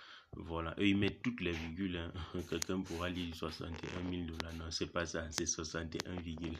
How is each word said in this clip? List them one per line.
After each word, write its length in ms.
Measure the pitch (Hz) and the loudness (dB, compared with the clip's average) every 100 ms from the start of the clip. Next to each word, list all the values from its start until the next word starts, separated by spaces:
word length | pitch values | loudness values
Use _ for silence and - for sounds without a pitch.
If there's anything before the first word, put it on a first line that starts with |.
| - - - | -16 -18 -14
Voilà, 400 | - 82 82 82 - | -10 -2 0 0 6
eux 100 | 101 | 8
ils 80 | 101 | 8
mettent 260 | 98 - | 6 4
toutes 200 | - 120 | -2 0
les 100 | 87 | 0
virgules, 460 | 82 82 80 95 87 | 0 -2 0 0 0
hein. 140 | 85 | -2
<laughs> 340 | 87 82 92 85 | -4 -4 -4 -2
Quelqu'un 320 | 85 - 95 | 0 2 2
pourra 300 | 92 82 90 | 0 0 0
lire 260 | 87 87 82 | 0 -2 -2
soixante 480 | 82 78 87 82 | -4 -4 -4 -4
et 140 | - 90 | -4 -2
un 40 | |
mille 220 | 90 90 85 | 0 0 -2
dollars, 280 | 80 82 | -4 -4
non 160 | 82 82 | -4 -4
c'est 200 | 80 87 | -2 0
pas 140 | 87 | 2
ça, 260 | 82 85 80 | 2 0 0
c'est 140 | 78 | 0
soixante 500 | 85 - 80 82 82 | 2 0 -2 -2 -2
et 140 | - - | -2 -2
un 80 | 90 | -2
virgule. 400 | 85 80 82 | -4 -4 -4